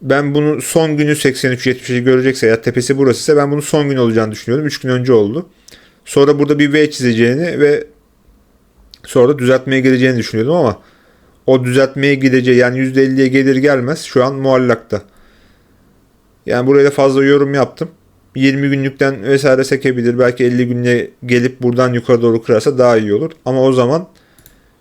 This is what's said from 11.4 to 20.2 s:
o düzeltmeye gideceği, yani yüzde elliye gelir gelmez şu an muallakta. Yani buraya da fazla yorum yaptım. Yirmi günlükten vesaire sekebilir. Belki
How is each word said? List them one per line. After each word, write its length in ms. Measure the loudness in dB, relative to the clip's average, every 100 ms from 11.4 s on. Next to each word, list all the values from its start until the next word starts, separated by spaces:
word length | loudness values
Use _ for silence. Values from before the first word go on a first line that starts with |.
| 0
o 180 | 0
düzeltmeye 500 | 2 0 0 0 0
gideceği, 420 | 2 2 2 2 2
yani 220 | 2 0
yüzde 240 | -2 0
elliye 260 | 0 2 0
gelir 280 | 2 2 2
gelmez 440 | 2 0 -2 -8
şu 220 | -4 -2
an 100 | -2
muallakta. 680 | -2 0 2 2 -2 -4 -10 -10 _ _ _ _ _ _ _ _ _ _ _ _ _ -6
Yani 200 | -2 2
buraya 180 | 4
da 60 | 4
fazla 340 | 2 2 2
yorum 300 | 2 2 2
yaptım. 360 | 0 -2 -4 -12 -14 _ _ _
Yirmi 360 | -2 -2 0 -2
günlükten 520 | -2 -4 -2 -2 -2
vesaire 420 | -2 0 2 0
sekebilir. 540 | 0 -2 -2 -2 0
Belki 260 | 0